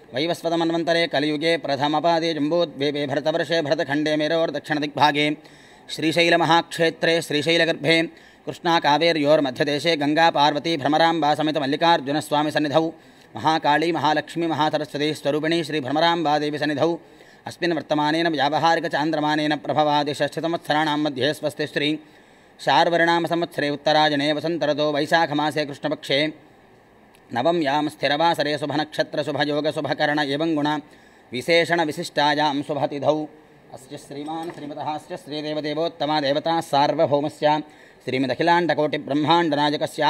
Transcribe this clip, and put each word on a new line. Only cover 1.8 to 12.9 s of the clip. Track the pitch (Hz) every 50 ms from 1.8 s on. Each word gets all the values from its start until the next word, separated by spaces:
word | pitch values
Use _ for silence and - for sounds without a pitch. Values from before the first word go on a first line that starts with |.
| 143 147 156 156 147 170 170 165 160 165
जम्बूद्वीपे | 160 151 143 151 165 175 170 156 135 131 139 147 143 147 147
भरतवर्षे | 139 139 147 135 156 160 165 165 - 165 165
भरतखण्डे | 151 139 160 165 165 135 143 151 151 151 151
मेरोर्दक्षिणदिग्भागे | 151 151 151 165 160 165 165 139 143 - - 156 147 151 147 - 135 143 151 147 147 147 151 156 - - - - - - - - - - -
श्रीशैलमहाक्षेत्रे | - - 147 160 147 170 170 170 170 170 165 147 165 170 160 - - - 165 165 156 - - 165 165 170
श्रीशैलगर्भे | 156 - 143 147 139 165 170 170 165 165 160 - - 147 165 165 165 165 - - - - - _
कृष्णाकावेर्योर्मध्यदेशे | - 160 139 - - 170 165 170 - 143 147 151 165 170 165 156 143 143 156 160 143 131 123 - 156 143 143 143 - 170 165
गङ्गा | 143 143 147 151 156 165 165
पार्वती | 160 151 143 151 147 147 127 165 165
भ्रमराम्बा | 143 131 139 151 156 165 165 165 165 143 147 151
समेत | 151 151 156 151 160
मल्लिकार्जुनस्वामिसन्निधौ | 139 131 147 147 165 165 170 165 131 139 143 156 143 - 147 147 151 151 147 147 151 147 135 160 160 165